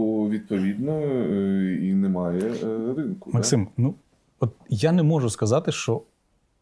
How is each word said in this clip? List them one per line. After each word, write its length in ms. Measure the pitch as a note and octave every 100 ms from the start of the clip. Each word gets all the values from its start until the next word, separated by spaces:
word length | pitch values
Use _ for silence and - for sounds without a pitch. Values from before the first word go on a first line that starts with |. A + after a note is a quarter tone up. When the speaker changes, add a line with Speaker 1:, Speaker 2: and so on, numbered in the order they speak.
| A2 A2 G#2+
Speaker 1:
відповідно, 640 | G#2+ - G2 F#2+ G2+ C#3 D#3
е, 760 | D3 C3 D#2 G2 G2 G2 F#2+ F#2
і 120 | F#2
немає, 460 | F#2+ G2 F2+ F2 F2+ G#2+ A#2
е, 40 | A2 A2 A#2 C3+
ринку, 340 | C3 F#2 -
да? 80 | A#2+
Speaker 2:
Максим, 300 | G#2+ B2+ F#2+ -
ну, 180 | C3 - _ _ _ -
от 100 | A#2 - -
я 240 | G2+ D#3
не 100 | F3+
можу 280 | D3+ D#3+ A#2+
сказати, 420 | - G#2+ C3 F3+
що 300 | - - A2+ - _ _ _ _ _